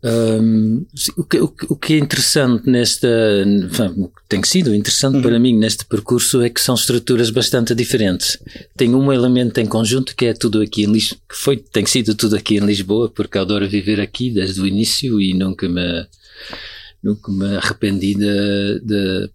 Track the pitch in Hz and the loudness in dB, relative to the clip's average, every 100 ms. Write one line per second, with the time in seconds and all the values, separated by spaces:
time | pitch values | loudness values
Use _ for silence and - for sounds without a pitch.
0 | 120 113 113 110 110 110 110 113 165 - | 0 0 2 2 2 4 2 0 -4 -8
1 | - - - - 151 - - 147 - 156 | -8 -6 -2 0 0 -4 -6 -6 2 2
2 | 147 - - 156 131 117 127 123 120 - | 2 0 0 2 2 2 2 2 2 0
3 | 123 117 110 101 98 101 90 - 104 90 | 2 2 4 2 2 2 0 -2 -2 -2
4 | 92 _ _ 98 - 185 156 104 104 - | -6 _ _ -2 0 2 2 0 0 0
5 | 139 139 123 117 123 113 110 - - 107 | 2 2 2 4 4 4 2 -2 -4 -4
6 | 104 120 - 131 120 - - 120 - 120 | 0 0 2 2 0 0 0 0 0 -2
7 | - 123 117 107 117 127 113 117 123 123 | 2 2 2 2 0 0 0 0 0 2
8 | 104 90 - - - - - - 123 127 | 0 0 -4 -6 -10 -20 -20 -2 2 4
9 | 139 131 123 123 123 117 110 110 110 127 | 2 2 2 2 2 0 -2 0 0 0
10 | 131 - 123 110 117 107 104 - 104 110 | -2 -2 -2 0 0 0 0 0 2 2
11 | - - _ - - 131 - - 101 131 | 0 -6 _ -6 -2 -2 -2 -2 0 0
12 | 110 107 110 101 - 104 101 101 95 107 | 0 0 0 0 0 0 2 0 0 0
13 | 117 - 101 101 95 104 98 101 95 104 | -2 -4 -4 -4 -2 -2 -2 -2 -2 -2
14 | 98 - 123 107 95 95 95 98 113 - | -4 -4 -4 -2 -2 -2 -2 0 0 -2
15 | 135 110 95 92 95 92 95 90 90 85 | -2 0 0 0 -2 -4 -4 -2 -2 -4
16 | 80 _ - - - - - - - _ | -8 _ -20 -20 -16 -14 -16 -18 -20 _
17 | 101 104 - 98 98 98 - - 107 98 | -4 -4 -4 -4 -2 -2 -4 -2 -2 -2
18 | 98 101 101 101 101 101 101 104 113 101 | -2 0 0 0 0 -2 -2 -4 -2 -2
19 | 98 95 98 | 0 -2 -6